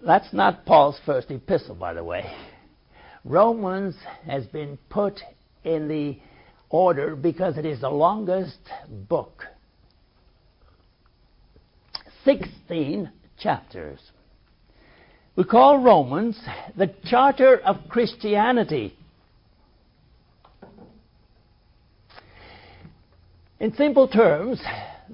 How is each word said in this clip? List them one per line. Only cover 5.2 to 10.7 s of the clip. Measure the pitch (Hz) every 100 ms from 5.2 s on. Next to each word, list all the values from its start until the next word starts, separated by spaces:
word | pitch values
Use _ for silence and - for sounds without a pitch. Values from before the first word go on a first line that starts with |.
| - _ _ _
in | 160 160 151
the | 156 147 135 - _ _ _ -
order | 160 185 143 143
because | 147 165 - 185 143
it | 156
is | 131
the | 131
longest | 147 170 214 190 185 170 - - - -
book. | 104 98 165 - - - _ _ _ _ _ _ _ _ _ _ _ _